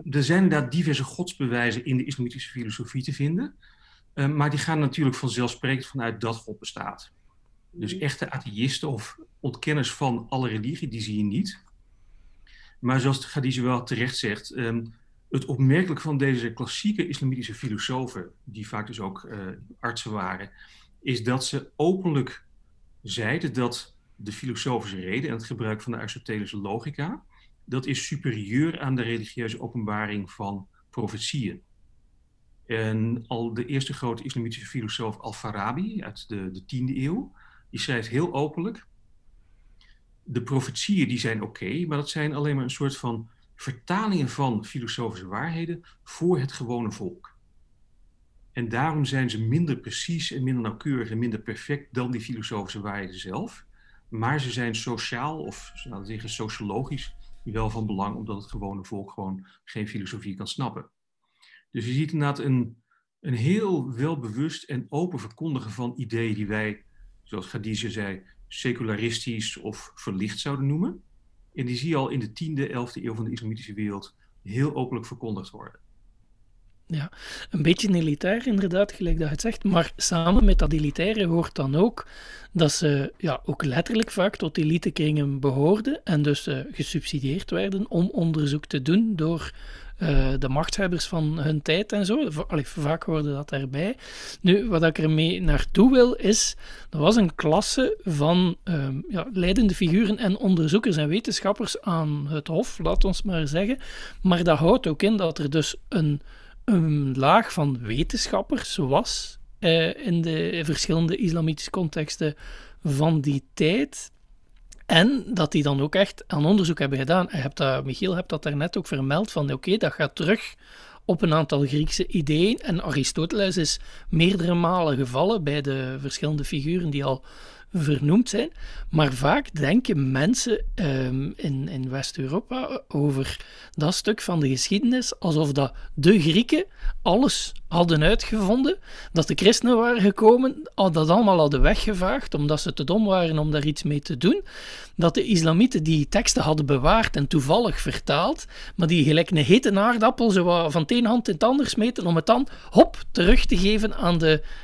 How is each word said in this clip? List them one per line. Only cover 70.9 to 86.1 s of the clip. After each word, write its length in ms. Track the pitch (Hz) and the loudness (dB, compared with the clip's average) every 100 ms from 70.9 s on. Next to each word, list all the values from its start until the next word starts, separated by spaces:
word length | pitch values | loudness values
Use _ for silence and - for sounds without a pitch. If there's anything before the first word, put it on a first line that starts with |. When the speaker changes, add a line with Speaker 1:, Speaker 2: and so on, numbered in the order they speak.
| - - _ _ _ _ | -6 -16 _ _ _ _
Speaker 1:
En 120 | - 123 | -8 -6
die 100 | 123 | -4
zie 120 | 151 | -2
je 80 | 151 | 0
al 120 | 131 | 0
in 100 | 120 | -4
de 120 | 110 | -6
tiende, 360 | - 160 147 127 | -8 -6 -4 -4
elfde 360 | 123 120 - | -4 -6 -8
eeuw 100 | 117 | -8
van 100 | 110 | -6
de 60 | 113 | -6
islamitische 440 | 113 110 110 - | -6 -8 -10 -10
wereld 400 | 101 104 101 - _ _ _ | -6 -6 -6 -10 _ _ _
heel 320 | 95 113 147 | -8 -2 -2
openlijk 320 | 135 127 120 113 | -2 -4 -6 -8
verkondigd 440 | - 113 95 92 | -10 -8 -8 -10
worden. 300 | 107 - - _ _ - _ _ _ _ _ _ _ - | -16 -18 -20 _ _ -20 _ _ _ _ _ _ _ -8
Speaker 3:
Ja, 240 | 156 151 - - - - | -6 -6 -10 -16 -14 -6
een 120 | 170 | -2
beetje 320 | 147 - 208 | 0 0 0
elitair 520 | 180 160 147 180 226 254 | 0 0 -2 -2 -2 0
inderdaad, 460 | 202 190 180 202 | 0 0 0 -2
gelijk 240 | - 175 165 | -2 -2 0
dat 80 | 156 | 0
je 60 | |
het 80 | 156 | -2
zegt. 240 | 220 - | -4 -2
Maar 280 | 202 175 165 - | 0 2 0 -2
samen 480 | - 170 165 202 | -2 0 4 6
met 140 | 202 - | 8 8
dat 140 | 151 | 4
elitaire 540 | 156 147 143 180 220 180 | 2 -2 -2 -2 0 0
hoort 280 | 170 160 | 0 0
dan 200 | - 135 | -2 0
ook 320 | 143 220 - - - - - - | 4 2 2 -12 -18 -20 -20 -6
dat 200 | 170 160 | 2 2
ze, 400 | - 156 143 139 - | 4 2 0 -2 -4
ja, 240 | 165 131 | -2 -2
ook 200 | - 147 | -4 -4
letterlijk 460 | 139 127 - 220 226 | -2 -2 0 0 0
vaak 260 | - 190 - | 0 0 0
tot 220 | 160 156 | -4 -2
elitekringen 800 | 151 170 - - 151 151 143 139 | 0 0 -2 -2 0 2 0 0
behoorden 600 | 139 135 151 208 247 311 | 0 2 4 2 0 -4
en 180 | - | 0